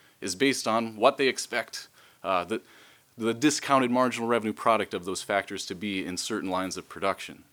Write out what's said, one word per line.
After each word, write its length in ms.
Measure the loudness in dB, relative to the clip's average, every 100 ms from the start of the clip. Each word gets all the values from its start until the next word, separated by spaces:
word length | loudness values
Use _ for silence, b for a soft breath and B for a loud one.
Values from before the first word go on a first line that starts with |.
| b b
is 160 | -8 0
based 320 | 2 2 0
on 280 | 0 0 4
what 200 | 2 4
they 100 | 0
expect, 600 | 0 -4 -4 -4 -10 -16 b b b
uh, 200 | 0 0
the, 180 | 0 -4 -6 B B B B -4
the 160 | -2
discounted 560 | 2 2 2 2 2 4
marginal 380 | 2 2 0 0
revenue 260 | 0 0
product 400 | 0 4 4 2
of 100 | -4
those 200 | -6 -6
factors 420 | 0 0 0 -8 -10
to 80 |
be 320 | -8 -6 -4 -4
in 100 | -6
certain 320 | -4 -4 -2
lines 300 | -2 -2 -6
of 100 | -12
production. 560 | -4 -2 -2 -6 -16 -20